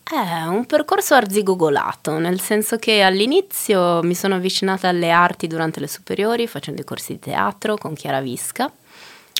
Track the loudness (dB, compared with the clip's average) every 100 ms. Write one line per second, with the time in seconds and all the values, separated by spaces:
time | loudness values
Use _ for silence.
0 | -6 -4 -2 -2 -2 -2 2 0 2 0
1 | 4 4 4 0 0 2 2 2 0 -4
2 | -4 -2 0 -2 0 0 0 -2 2 4
3 | 4 4 2 2 0 -4 0 2 4 2
4 | 2 0 0 0 0 0 0 0 0 0
5 | 4 4 4 2 -4 -2 -2 -4 -8 -10
6 | -6 -2 0 0 -4 -6 -10 -10 -10 -10
7 | -10 -12 -6 -2 -2 -4 -4 -4 -6 -10
8 | -4 -4 -4 -8 -8 -6 -6 -8 _ -20
9 | -20 -20 _